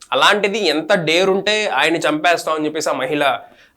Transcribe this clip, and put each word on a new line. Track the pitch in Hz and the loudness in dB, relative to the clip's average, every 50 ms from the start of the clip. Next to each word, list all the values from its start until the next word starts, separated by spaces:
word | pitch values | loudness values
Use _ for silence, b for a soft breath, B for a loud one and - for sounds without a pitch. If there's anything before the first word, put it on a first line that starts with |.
| - - 127 | -10 -6 -2
అలాంటిది | 131 151 175 202 208 202 208 196 226 208 165 | 2 2 2 2 2 0 -2 -2 0 0 0
ఎంత | 143 156 160 165 202 | 0 0 0 0 0
డేర్ | 190 165 151 160 170 190 190 | 0 2 2 0 2 2 2
ఉంటే | 185 196 190 208 214 214 214 196 | 0 0 0 0 -2 -2 -2 -2
ఆయన | - 131 143 160 165 | 0 0 2 2 2
చంపేస్తామని | 170 160 156 151 151 160 180 170 160 - 165 156 156 151 | 0 0 0 0 0 2 2 2 2 0 -2 -4 -2 -2
చెప్పేసి | 151 151 160 143 170 | -4 -4 -4 -4 -4
ఆ | 151 | -4
మహిళ, | 135 127 131 151 147 147 135 123 113 b b b b b b b | -4 -4 -4 -2 0 0 0 0 -2 b b b b b b b